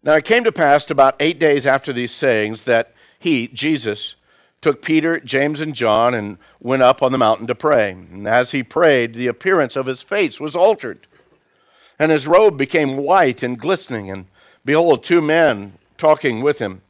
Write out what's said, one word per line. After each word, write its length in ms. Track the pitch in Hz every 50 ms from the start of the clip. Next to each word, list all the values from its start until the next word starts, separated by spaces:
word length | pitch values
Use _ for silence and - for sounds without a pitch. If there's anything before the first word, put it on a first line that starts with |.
Now 120 | _ - 156
it 100 | 151 147
came 180 | - 220 240
to 80 | 240 226
pass 400 | - - 165 143 143 147 - -
about 240 | 156 139 135 135 135 -
eight 180 | 147 160 - 139
days 280 | 165 156 143 143 120
after 260 | 139 131 135 - -
these 180 | 131 120 123 113
sayings 540 | - - 143 135 117 110 107 104 113 107 -
that 280 | 127 120 113 113 _ _ _ _ _ _
he, 300 | _ - 175 156 123 117
Jesus, 720 | 120 - 117 139 156 160 139 113 110 104 - - - - _ _ _ _ _ _ _ _ _
took 220 | - 160 139 -
Peter, 380 | - - 160 156 151 165 165 -
James, 400 | - 110 131 135 139 147 156 143
and 120 | 156 156
John 420 | 143 117 120 110 107 113 117 123 123
and 240 | 113 104 104 113 - _ _ _ _
went 220 | - 120 131 131
up 180 | 127 123 131 -
on 120 | 139 131
the 60 | 131 131
mountain 280 | 120 107 110 95 113
to 80 | 113 -
pray. 380 | _ - 151 147 120 107 98
And 340 | 92 92 90 82 90 98 104
as 240 | 107 113 123 127 -
he 140 | - 135 123
prayed, 500 | _ - 156 175 160 143 127 117 113 113
the 140 | 117 127 123
appearance 480 | 120 _ - 190 190 170 143 123 -
of 100 | 139 131
his 160 | 127 131 123
face 380 | - _ 202 208 196 139 - -
was 160 | 139 151 139
altered, 500 | 170 180 214 214 208 - 120 95 _ _ _ _ _ _ _ _ _ _ _ _ _ _ _ _ _ _ _ _
and 140 | _ 151 160
his 160 | 160 151 131
robe 300 | 151 170 190 220 208 165
became 400 | 135 139 135 - 165 151 135 135
white 480 | 135 139 - 180 190 170 135 - - -
and 120 | 123 123
glistening. 540 | 117 120 165 190 175 - - 131 110 98 98
And 160 | 98 95 92 _ _ _ _ _ _ _ _
behold, 380 | 131 147 156 170 170 143 117
two 180 | - - 175 175
men 540 | 156 147 156 165 165 147 117 101 101 101 - _ _ _ _
talking 460 | - - 156 151 151 - 143 117 110
with 160 | 127 147 143 -
him 240 | 120 98 95 95 _ _